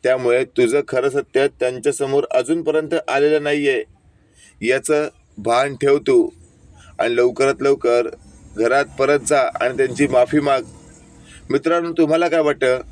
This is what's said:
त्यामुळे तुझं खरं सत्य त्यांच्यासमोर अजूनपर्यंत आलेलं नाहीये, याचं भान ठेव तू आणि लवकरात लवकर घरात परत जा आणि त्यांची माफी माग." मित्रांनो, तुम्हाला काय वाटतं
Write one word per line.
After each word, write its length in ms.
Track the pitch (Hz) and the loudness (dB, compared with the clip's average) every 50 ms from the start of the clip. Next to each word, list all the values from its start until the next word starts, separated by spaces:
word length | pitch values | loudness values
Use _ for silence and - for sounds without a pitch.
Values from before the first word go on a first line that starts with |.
त्यामुळे 420 | - 123 131 131 123 120 120 123 127 | 2 0 0 0 2 0 0 0 0
तुझं 360 | 120 _ - 123 113 123 143 143 - | -2 _ 0 0 2 2 0 -2 0
खरं 200 | - 127 131 139 | -4 -2 -2 0
सत्य 380 | 131 143 131 _ _ 131 139 143 _ _ | -2 -2 -6 _ _ 0 0 0 _ _
त्यांच्यासमोर 640 | 127 127 127 127 107 143 131 - 139 135 135 143 143 - | -4 -4 -4 -2 -4 -4 -2 -2 -4 -2 0 -2 -2 0
अजूनपर्यंत 640 | - 127 123 135 160 170 160 160 147 156 156 151 170 165 - - | -2 -2 0 0 -4 -2 -2 -2 -2 -2 -2 -2 -4 -4 -4 -2
आलेलं 340 | 127 139 143 151 156 151 | 0 0 2 2 2 0
नाहीये, 420 | 147 147 147 147 143 139 131 113 - _ - _ _ _ _ _ _ _ _ _ _ - _ _ | 0 -2 -2 0 0 0 0 -2 -4 _ -16 _ _ _ _ _ _ _ _ _ _ -20 _ _
याचं 460 | 104 117 127 135 120 - 156 147 151 - _ _ _ _ _ - | -2 0 0 0 0 0 0 0 0 -4 _ _ _ _ _ -8
भान 380 | 101 117 117 123 135 143 135 | -4 0 0 0 0 -2 -4
ठेव 220 | 123 139 139 139 147 | -2 2 2 2 2
तू 300 | - - 131 - 113 - - - - - _ _ _ - - - - - - - | 2 2 2 2 2 0 -4 -16 -20 -20 _ _ _ -20 -20 -20 -20 -20 -6 -4
आणि 180 | - 117 120 | -4 -2 0
लवकरात 380 | 120 123 127 113 - 135 139 135 - | 2 0 0 2 0 0 0 0 0
लवकर 480 | 135 139 139 131 - 120 120 120 120 113 - - - - - - - - - | 0 0 0 2 2 2 2 2 0 -2 -8 -14 -20 -20 -20 -20 -20 -16 -6
घरात 280 | 104 113 117 127 139 143 135 - - | -2 0 2 2 0 0 -2 -4 -2
परत 200 | 139 135 147 143 | 0 0 0 0
जा 220 | 113 - 147 139 127 - - - | 0 0 0 0 0 -2 -4 -4
आणि 160 | - 127 123 | -4 -4 0
त्यांची 300 | - 135 127 120 123 143 | -2 -2 -2 0 -2 -2
माफी 340 | 131 127 123 123 - - 151 | 2 2 2 2 2 0 0
माग." 220 | 143 143 135 131 113 - - - - - - - - - - - - - - - - - | 0 0 -2 -2 -2 -8 -18 -20 -20 -20 -20 -20 -20 -20 -20 -20 -20 -20 -20 -20 -8 -4
मित्रांनो, 420 | 127 139 - 165 170 170 170 170 | -4 -2 0 0 0 0 -2 -2
तुम्हाला 360 | 165 165 160 147 156 165 175 170 | 0 0 2 2 2 0 0 0
काय 120 | 160 165 | 0 0
वाटतं 400 | 156 147 143 - 131 127 127 127 - - | 0 0 0 0 0 0 0 -2 -4 -12